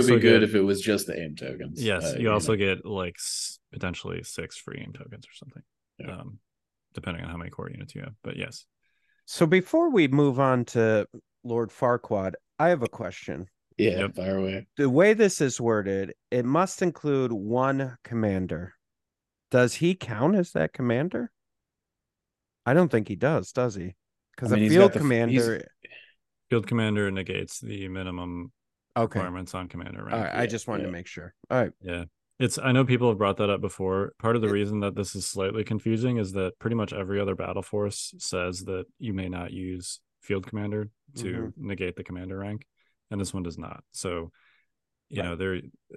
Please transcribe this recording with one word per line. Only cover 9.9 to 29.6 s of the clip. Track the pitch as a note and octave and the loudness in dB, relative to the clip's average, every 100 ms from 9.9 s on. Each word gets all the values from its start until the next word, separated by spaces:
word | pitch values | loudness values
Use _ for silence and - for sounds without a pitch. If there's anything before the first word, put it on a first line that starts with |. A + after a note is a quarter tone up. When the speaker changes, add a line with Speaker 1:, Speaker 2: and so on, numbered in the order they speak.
Speaker 3:
we | A#3+ C#3+ | 4 4
move | C#3 C#3+ B2+ | 4 4 4
on | C3+ B2+ A#2+ | 2 2 0
to | A#2+ A2+ A2 G2+ A#2+ - _ | 2 4 4 0 -6 -20 _
Lord | B2 A#2 A2+ | -6 -4 -4
Farquaad, | - B2+ A#2+ - G#2 F#2+ E2+ _ - | 0 0 0 0 -2 -2 -6 _ 0
I | E3 | 2
have | E3+ | 4
a | A2+ | 0
question. | - F#2 - - D2 F2+ _ _ - | -4 -10 -10 -10 -10 -10 _ _ 0
Speaker 2:
Yeah, | G#2+ F#2 | 2 2
Speaker 1:
Yep. | G2 - | 0 -4
Speaker 2:
fire | F#2 F#2+ | -2 0
away. | F#2+ F#2+ - - | -2 -4 -6 0
Speaker 3:
The | C#3 | 2
way | C3 G3+ | 6 6
this | G#3+ G#3 - | 6 4 4
is | C#3 - | 0 0
worded, | A#2 A2 G2 G2 G2 - _ | 0 2 2 -2 -4 -8 _
it | B2 | -2
must | A#2+ D#3 F#3+ - | 2 2 0 0
include | F3+ - D3+ C3+ B2+ | -2 -2 0 0 0
one | A2+ G#2 B2 C3 C3+ C3 B2 | -2 -2 0 2 0 -4 -8
commander. | - A#2 G#2+ F#2+ F#2 D#2+ F2+ - _ _ _ _ _ _ _ | -8 -2 0 0 -2 -4 -8 -14 _ _ _ _ _ _ _
Does | B2+ B2 | 4 4
he | - E3+ | 2 0
count | F#3 - G#2+ C#3+ | 0 -4 0 2
as | G3+ F3 | 2 0
that | - D#3 | 0 -2
commander? | - B2 A#2+ E3+ - A#3+ _ _ _ _ _ _ _ _ _ _ _ _ _ - | -2 0 0 0 -4 -8 _ _ _ _ _ _ _ _ _ _ _ _ _ 2
I | |
don't | D3 E3+ | 4 4
think | A2+ G#2 | 2 0
he | F#2 | 0
does, | C3 D3+ F#2 | 2 2 0
does | - B2 | -2 -2
he? | G2+ F2+ - _ _ _ - | -2 -8 -10 _ _ _ -6
'Cause | A#2+ | 2
Speaker 2:
I | |
Speaker 3:
a | G#2+ | 4
Speaker 2:
mean, | |
he's | G#2+ | 8
Speaker 3:
field | E3 G3 | 10 10
Speaker 2:
got | G#3 | 8
the | |
f-, | D3 A#2 A#2 | 2 4 4
he's | B2+ | 4
Speaker 3:
commander | A#2 G#2+ - _ - - - _ _ _ - | 2 0 -6 _ -20 -20 -20 _ _ _ -2
Speaker 1:
Field | A#2+ G#2 | 0 2
commander | A#2+ A2 G#2 G2+ | 0 2 2 0
negates | F#2+ F2 F#2+ F#2+ - | -2 -4 -4 -6 -10
the | A2+ G2+ F#2+ | -12 -10 -8
minimum | F#2 F#2 F2+ F2 F2 F2 _ _ _ _ A#2+ | -8 -8 -6 -8 -8 -12 _ _ _ _ -2
Speaker 3:
Okay. | A2+ G#2 | -2 -2
Speaker 1:
requirements | F#2 F2+ F2+ | -4 -6 -10
on | F#2 | -10